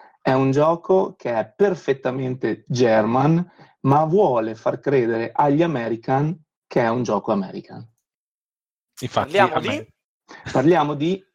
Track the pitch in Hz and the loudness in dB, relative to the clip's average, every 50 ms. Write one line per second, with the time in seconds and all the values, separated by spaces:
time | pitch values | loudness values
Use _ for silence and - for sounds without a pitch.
0 | - _ _ _ - 139 131 131 135 135 135 143 151 160 170 165 - - 190 190 | -20 _ _ _ -2 0 2 2 2 2 2 2 2 2 0 0 0 0 2 2
1 | 190 - - - - 123 117 113 107 - _ - 202 202 185 147 - 147 131 135 | 2 -2 -6 -8 -6 -4 -2 -2 -4 -4 _ 0 0 0 0 -2 -2 -4 -4 -2
2 | - 127 127 135 131 127 127 131 - 113 107 - - - 135 120 123 113 110 110 | -2 -4 -4 -4 -4 -6 -6 -4 -4 -4 -4 -4 -6 -4 0 2 2 4 4 4
3 | 107 113 117 131 139 151 165 170 180 - _ - - _ _ _ - 135 139 151 | 2 2 2 2 2 4 2 2 0 -4 _ -20 -20 _ _ _ 0 2 2 2
4 | 156 156 165 208 202 151 127 117 110 113 110 - - 123 120 - - 143 139 135 | 2 2 2 2 4 4 2 0 -2 -4 -6 -6 -4 -4 -4 -4 -2 0 2 2
5 | 117 113 117 113 117 117 - - 151 147 143 151 175 170 151 123 117 113 117 113 | 2 2 0 -2 -2 -6 -6 -2 0 0 2 2 0 0 -2 -4 -4 -4 -6 -6
6 | - - 131 135 147 156 185 - _ _ _ _ _ - - - 120 113 117 127 | -4 -2 -2 0 0 -2 -4 -8 _ _ _ _ _ -6 -2 -2 0 0 0 -2
7 | 120 107 107 98 - - 107 101 95 90 95 101 - - - - 117 - _ _ | -2 -2 -2 -2 -2 -2 -2 -2 -4 -6 -10 -14 -14 -16 -18 -20 -20 -20 _ _
8 | _ _ _ _ _ _ _ _ _ _ _ _ _ _ _ _ _ _ _ - | _ _ _ _ _ _ _ _ _ _ _ _ _ _ _ _ _ _ _ -12
9 | 131 123 - 113 101 135 165 202 196 170 156 127 120 - - - - - _ _ | -8 -4 -4 -4 -2 0 2 2 2 2 0 -2 -4 -4 -6 -6 -8 -12 _ _
10 | _ _ _ _ _ - - - - - - 131 135 160 180 160 143 - - 135 | _ _ _ _ _ -20 -20 -18 -10 -4 0 2 4 4 4 2 2 -2 -2 -4
11 | 151 175 190 190 - _ | -4 -4 -4 -6 -8 _